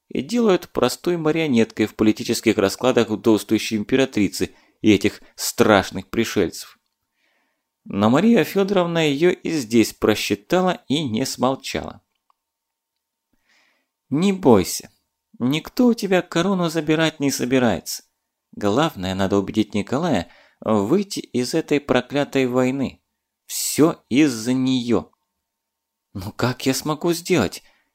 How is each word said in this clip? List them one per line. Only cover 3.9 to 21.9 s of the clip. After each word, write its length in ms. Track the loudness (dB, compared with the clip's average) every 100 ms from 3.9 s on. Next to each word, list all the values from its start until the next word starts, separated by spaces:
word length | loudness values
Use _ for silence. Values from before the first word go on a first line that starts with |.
| 0 0 0 -2 -2 -8 _ _ _
и 100 | 2
этих 300 | 4 2 -4 -14 -10
страшных 720 | -4 2 4 4 2 -6 -8
пришельцев. 720 | -4 -4 -2 -2 -4 -16 _ _ _ _ _ _ _ _ _ _ _ -10
Но 240 | 0 2
Мария 340 | 4 4 4
Федоровна 640 | 2 0 0 0 0 0 0
ее 220 | 2 2
и 180 | 0 -4
здесь 420 | -6 0 2 2
просчитала 920 | 0 0 0 -2 -6 -2 0 0 -2 -4
и 160 | -4
не 220 | -2 -4 -4
смолчала. 760 | -2 -2 -2 -6 -8 -8 -14 _ _ _ _ _ _ _ _ _ _ _ _ _ _ _ _ _ _ _ _ -6
«Не 240 | -2 0
бойся, 560 | 2 4 4 4 -6 -12 _ _ _ _ -6
никто 500 | -2 -2 -4 0 2
у 60 |
тебя 280 | 2 0 0
корону 480 | 0 -2 0 0 -2
забирать 500 | -2 0 0 0 0
не 100 | -2
собирается. 760 | -2 0 2 2 0 -4 -14 -14 _ _ _ _
Главное, 600 | -6 -2 0 0 -4 -6
надо 240 | -2 0 0
убедить 380 | 0 -2 -2 -4
Николая 540 | -4 -2 -2 -2 -4 _ _ _
выйти 600 | -2 0 0 0 -2 -8
из 340 | -6 -4 -2
этой 260 | -4 -2 -2
проклятой 680 | 0